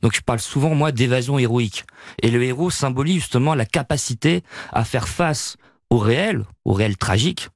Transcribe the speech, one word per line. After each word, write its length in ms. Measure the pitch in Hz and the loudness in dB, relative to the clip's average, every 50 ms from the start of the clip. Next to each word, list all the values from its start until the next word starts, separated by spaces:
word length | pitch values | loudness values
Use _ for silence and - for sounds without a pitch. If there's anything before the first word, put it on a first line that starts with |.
| - | 2
Donc 100 | 113 104 | 0 0
je 60 | - | 0
parle 200 | - - 120 113 | -2 -2 -2 -2
souvent, 340 | - - - 143 135 160 156 | -4 -2 0 0 2 2 2
moi, 160 | 147 147 156 | 2 2 2
d'évasion 480 | 143 113 127 123 123 127 120 127 139 139 | 2 2 2 2 2 0 0 0 0 2
héroïque. 460 | 123 113 117 123 120 104 - - - - _ - - - - - - | 2 2 2 2 0 0 -4 -8 -14 -14 _ -20 -20 -18 -10 -2 0
Et 80 | 117 | 2
le 120 | 117 120 123 | 2 2 2
héros 280 | 127 127 127 170 180 | 0 0 0 -2 -2
symbolise 460 | - - - 135 127 131 139 160 190 175 | -2 -2 -2 -2 0 0 0 0 0 0
justement 340 | - - - 127 131 151 156 | -2 0 0 2 2 2 2
la 120 | 143 110 | 0 0
capacité 760 | - - 175 139 - 156 143 - - 123 113 - 151 170 180 - _ - - - - - | 0 0 -2 -2 0 -2 -4 -2 -4 -6 0 0 2 2 2 -2 _ -18 -18 -16 -4 -2
à 120 | - 117 | -2 -2
faire 220 | - - 127 110 - | 0 -2 -4 -4 -4
face 480 | - - 175 160 151 123 - - - - _ - _ _ _ _ | -2 -2 0 0 0 -2 -6 -10 -12 -14 _ -20 _ _ _ _
au 80 | 120 120 | 2 2
réel, 460 | 104 110 117 139 190 220 202 117 104 - - _ _ | 4 4 2 2 2 0 -2 -4 -4 -8 -12 _ _
au 80 | - 98 | -2 0
réel 240 | 98 107 107 101 | 2 2 0 0
tragique. 540 | - - - 95 107 127 175 180 - - - _ | -2 0 0 2 2 2 0 -2 -4 -10 -14 _